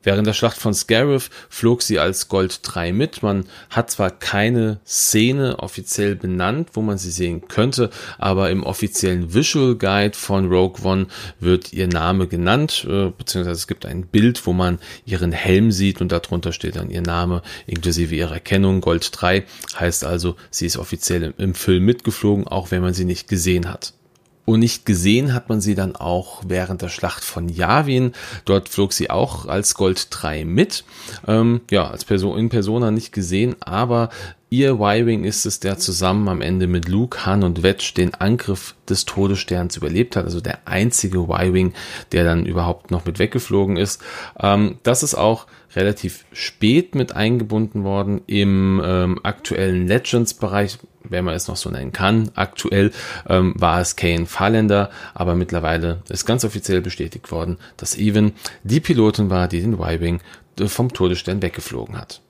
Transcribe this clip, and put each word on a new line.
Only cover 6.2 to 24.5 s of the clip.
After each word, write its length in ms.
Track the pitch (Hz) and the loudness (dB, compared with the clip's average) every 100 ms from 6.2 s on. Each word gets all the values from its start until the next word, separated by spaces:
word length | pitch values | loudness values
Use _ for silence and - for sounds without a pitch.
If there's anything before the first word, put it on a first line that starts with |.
| 92 90 90 135 165 | -2 -2 0 -2 -4
wo 80 | - | -2
man 160 | 110 98 | -2 -2
sie 120 | 92 | -4
sehen 380 | 85 87 85 - | -4 -2 -4 -6
könnte, 400 | - 120 135 113 - - - | 0 0 2 -2 -2 -16 -4
aber 320 | 98 95 95 | 0 2 2
im 140 | 92 | 0
offiziellen 680 | - 92 104 - 95 90 85 | -2 -4 -4 -2 0 0 0
Visual 440 | 95 156 156 131 117 | 2 2 2 2 2
Guide 360 | 98 101 101 | 0 2 2
von 380 | - - 98 95 | -2 -2 0 2
Rogue 340 | 90 92 92 | 4 2 0
One 220 | 95 95 95 - 87 - | 0 0 -2 -6 -16 -4
wird 320 | 87 90 - | 2 2 0
ihr 160 | 92 92 | -4 0
Name 380 | 87 82 95 90 | 2 2 2 0
genannt, 600 | 85 87 120 151 - - | 0 2 2 2 -2 -2
äh, 260 | 98 95 - | 0 0 -4
beziehungsweise 400 | - 95 90 85 | -6 -4 -2 -4
es 100 | - | -6
gibt 200 | - - | -8 -6
ein 200 | - 87 | -8 0
Bild, 400 | 104 113 120 - | 4 4 2 -2
wo 60 | |
man 260 | 90 90 87 - - - | 2 2 0 -6 -18 -6
ihren 260 | 92 87 | -2 -2
Helm 400 | 82 98 95 113 | -2 2 4 4
sieht 300 | 95 98 92 | 4 0 0
und 100 | 90 | -2
darunter 400 | 87 - 87 87 | -2 -2 -4 -4
steht 240 | 82 - 87 | -6 -6 -6
dann 140 | 87 | -6
ihr 100 | 90 | -4
Name 400 | 87 85 90 87 - - - | -2 0 0 -2 -4 -16 -8
inklusive 480 | 85 85 82 82 | -4 -2 0 0
ihrer 260 | 78 82 80 | -2 -4 -6
Kennung. 420 | - 98 98 95 | -2 2 4 2
Gold 260 | 90 85 - | 2 0 -2
drei 340 | - 90 95 - - - - | -2 0 0 -2 -16 -14 -2
heißt 240 | 87 85 | -2 -2
also, 320 | 67 87 87 82 - | -2 -2 -2 -4 -10
sie 160 | - 87 | -6 -4
ist 100 | - | -4
offiziell 460 | - - - 90 | -6 -6 -2 -2
im, 120 | 80 - | -2 -2
im 160 | 95 | -2
Film 280 | 87 - 92 | -2 2 4
mitgeflogen, 640 | 98 123 - - 104 101 - | 4 4 0 0 2 2 0
auch 260 | 85 87 | -6 -2
wenn 100 | 92 | 0
man 100 | 90 | 0
sie 140 | 90 90 | 0 -2
nicht 200 | 90 - | -2 -2
gesehen 460 | 95 87 90 87 | -2 2 0 0
hat. 220 | 98 - _ _ _ _ _ | -8 -12 _ _ _ _ _
Und 140 | - | 2